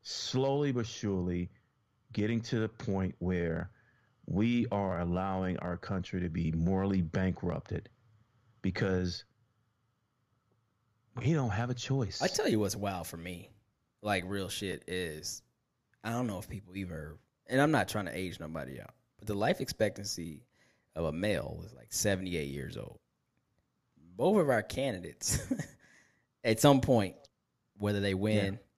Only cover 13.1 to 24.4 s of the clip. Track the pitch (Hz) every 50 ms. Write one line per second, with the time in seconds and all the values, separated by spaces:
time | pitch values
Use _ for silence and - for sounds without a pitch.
13.1 | - 82 82 90 90 87 98 - - _ _ _ _ _ _ _ _ _ - 107
14.1 | 101 92 87 92 101 98 92 101 - - 104 95 92 - - - 90 90 90 82
15.1 | 76 78 82 - - - _ _ _ _ _ _ _ _ _ _ _ _ - 110
16.1 | 117 120 127 117 98 90 - - - 98 98 90 92 98 95 90 85 76 76 78
17.1 | 73 - _ _ _ _ _ - 123 135 143 156 156 120 95 - - 107 95 85
18.1 | - 87 95 90 - - 82 78 80 80 67 64 67 64 - - - _ _ _
19.1 | _ _ - 107 104 101 107 139 202 - - - - - 107 104 - - 101 -
20.1 | - - 82 82 76 - - _ _ _ _ _ _ _ _ _ _ 80 85 78
21.1 | 73 82 98 104 95 69 50 - 78 80 85 98 - 62 58 - - - - 104
22.1 | 98 92 92 92 87 80 73 69 69 71 65 - 85 - 50 - - - _ _
23.1 | _ _ _ _ _ _ _ _ _ _ _ _ _ _ _ _ _ _ 80 85
24.1 | 92 95 131 185 214 208